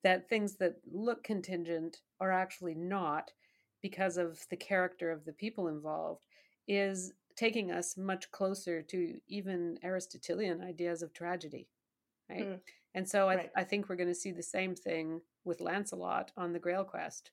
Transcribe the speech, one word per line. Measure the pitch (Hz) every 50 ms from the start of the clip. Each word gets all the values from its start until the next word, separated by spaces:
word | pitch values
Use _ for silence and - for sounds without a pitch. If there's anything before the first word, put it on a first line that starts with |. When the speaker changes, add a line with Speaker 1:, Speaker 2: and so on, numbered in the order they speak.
| -
Speaker 1:
that | 190 185 180 - -
things | 233 220 208 202 196
that | - 185 175 175 - _ -
look | - 185 214 240 233 233 -
contingent | - 220 196 185 185 185 175 170 165 170 165 160 165 165 - _ _ _ _
are | 190 190 185
actually | 185 185 185 - - 185 170 160
not | 156 170 180 196 196 185 156 147 156 - - - _ _ _ _ _ _ _ _ _
because | - 190 190 - 190 190 170
of | 175 175 170 160 - - -
the | -
character | 180 - - 202 185 185 180 180 - 175 165 165
of | 156 151
the | 160 151
people | _ 202 220 226 - 185 165
involved | 156 151 147 156 156 160 160 165 165 160 _ _ - - - _ _ _ _
is | - 202 202 202 196 196 190 185 185 - _ _ _ _
taking | - 233 226 220 240 202 180
us | 170 175 175 - -
much | 185 190 190 190 185 - - -
closer | - 196 190 196 196 - 180 175 165 151
to | 156 - 185 175 165 175 - _ _
even | 196 202 190 190 190 175 175 170 170 - -
Aristotelian | 180 185 185 180 - - 165 - - 170 180 214 190 170 170 180
ideas | 180 175 160 175 175 170 165 170
of | 160 _
tragedy, | - 170 175 180 180 165 151 139 131 - _ _ _ _ _ _ _ _ _ _ _ _ _
right? | - - 208
Speaker 2:
Hmm. | 196 190 185 - - - _ _ _ _
Speaker 1:
And | 180 190 185
so | - 202 196 190
I, | 185
Speaker 2:
Right. | 185 165 - -
Speaker 1:
I | - 180
think | 185 - 202 202 202
we're | 190
gonna | 175 180 175 175
see | 175 - 190 180
the | 170 175
same | - - 202 185 185 180
thing | 175 - 190 170 160 160 156 160 165 170 _ _ _ _
with | 180 170 -
Lancelot | 175 175 175 196 202 202 - 180 180 - - - 190 - -
on | - 180 175 170
the | 175
Grail | - 175 175 190 196
quest | 190 - - 165 156 - - - -